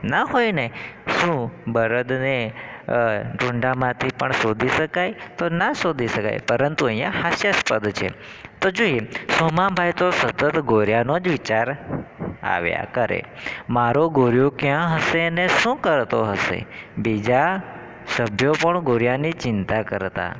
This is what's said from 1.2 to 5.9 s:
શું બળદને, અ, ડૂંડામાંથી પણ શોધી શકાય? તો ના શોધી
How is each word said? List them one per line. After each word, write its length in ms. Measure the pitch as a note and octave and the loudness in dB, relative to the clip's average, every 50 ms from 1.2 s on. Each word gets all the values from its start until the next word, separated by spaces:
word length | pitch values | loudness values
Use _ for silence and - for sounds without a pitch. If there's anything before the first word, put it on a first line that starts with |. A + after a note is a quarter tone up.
શું 320 | E3+ E3+ E3 C3+ A#2 A#2 - - - A#2 | 2 2 0 0 -2 -4 -8 -8 -8 -2
બળદને, 840 | A2+ A#2 A2+ A2+ A2+ B2 B2 B2 C3 C3 C3 C3+ C3+ B2+ A#2 G#2+ G#2+ - - - - - - - | 0 2 2 2 2 0 0 0 -2 0 0 0 0 0 -2 -4 -6 -10 -14 -14 -16 -12 -6 -2
અ, 40 | - A#2+ A#2 A2+ G#2+ G#2 A2 A#2+ A#2+ | 0 2 2 2 2 0 -4 -6 -4
ડૂંડામાંથી 720 | - B2 B2 A#2+ A#2+ A#2 B2+ B2+ B2+ B2+ B2 B2 - B2 C3 B2+ - | -2 -2 -2 0 0 0 0 0 2 0 0 0 -2 -4 -6 -2 -2
પણ 120 | C3+ C3 | -2 -2
શોધી 380 | C3 - - A2+ A2 G#2+ B2+ C3 | 0 0 0 0 0 0 0 0
શકાય? 460 | C3+ - D#3 D#3 - F3+ F3+ F#3+ A3 - - - - - | 2 0 -2 0 0 -2 -2 -2 -4 -8 -14 -16 -6 -4
તો 100 | E3+ E3+ | -2 -2
ના 240 | E3 E3+ F#3+ A#3+ | 0 0 0 0
શોધી 340 | D4 - - F3+ | 0 0 -2 -2